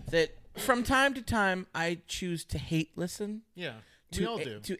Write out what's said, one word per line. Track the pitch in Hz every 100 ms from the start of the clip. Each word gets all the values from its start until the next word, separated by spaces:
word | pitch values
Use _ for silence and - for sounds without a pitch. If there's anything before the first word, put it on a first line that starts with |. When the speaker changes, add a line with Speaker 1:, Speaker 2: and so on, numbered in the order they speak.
| -
Speaker 1:
that | 165 156 - - -
from | - 247
time | 233 269 277
to | 254
time | 220 220 190 185 185
I | 165 170 175 -
choose | - 180 165 -
to | 151
hate | 127 160 - -
listen | 175 - 208 214 -
Speaker 2:
Yeah, | 180 160 110 - _ _
Speaker 1:
to | 180
Speaker 2:
we | 226
all | 220
Speaker 1:
A-, |
Speaker 2:
do. | 139 104
Speaker 1:
to | 143